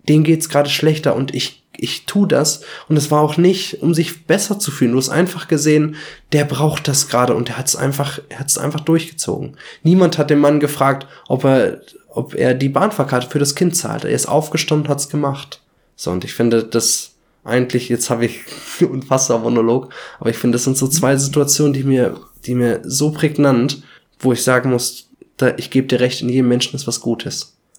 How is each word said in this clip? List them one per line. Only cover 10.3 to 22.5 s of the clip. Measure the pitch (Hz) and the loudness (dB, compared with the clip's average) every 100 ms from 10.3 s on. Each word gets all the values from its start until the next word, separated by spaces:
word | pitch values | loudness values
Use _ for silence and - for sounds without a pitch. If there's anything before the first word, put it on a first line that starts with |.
| 147 | 4
Mann | 147 147 | 4 4
gefragt, | 143 - 135 135 - - - | 0 0 0 0 -6 -14 -4
ob | 131 | 0
er, | 139 131 98 - - - _ | 4 4 2 -2 -14 -20 _
ob | - 117 | -8 -6
er | - 127 | -2 0
die | 127 139 | 2 0
Bahnfahrkarte | 135 208 - 139 127 123 | 0 0 0 -2 -2 -2
für | 151 | -2
das | 139 | -2
Kind | - 180 165 | 0 0 0
zahlt. | 107 110 | -4 -6
Er | - | -4
ist | - - | -4 0
aufgestanden, | 147 151 160 - 151 151 | 0 0 -4 -2 -2 0
hat's | 143 - | -4 -4
gemacht. | 151 143 139 - - _ _ _ - | -4 -4 -6 -10 -20 _ _ _ -12
So, | - | -6
und | 90 | -6
ich | - | -6
finde, | - 120 113 | 0 2 2
das | 113 117 107 - - _ _ _ - | 2 0 0 -4 -6 _ _ _ -2
eigentlich, | 120 127 127 - | 0 0 -2 -2
jetzt | 120 - | -4 -2
hab | 120 | -2
ich | 117 - - - | -2 -4 -16 -16
<laughs> | - - | -10 0
einen | 180 | 0
unfassbar | 135 - 131 - 117 | 0 -2 0 2 0
Monolog, | 117 120 113 123 127 - - - | 0 2 2 2 -2 -14 -18 -8
aber | 110 | -4
ich | 117 | -2
finde, | 127 120 | 0 0
das | |
sind | 131 131 | 0 0
so | 135 | 0
zwei | 147 127 139 | 2 2 2
Situationen, | 139 147 143 - 151 | 0 0 2 2 2
die | 139 | 2
mir, | 135 131 123 - - - | 2 2 2 -2 -16 -14
die | - | -4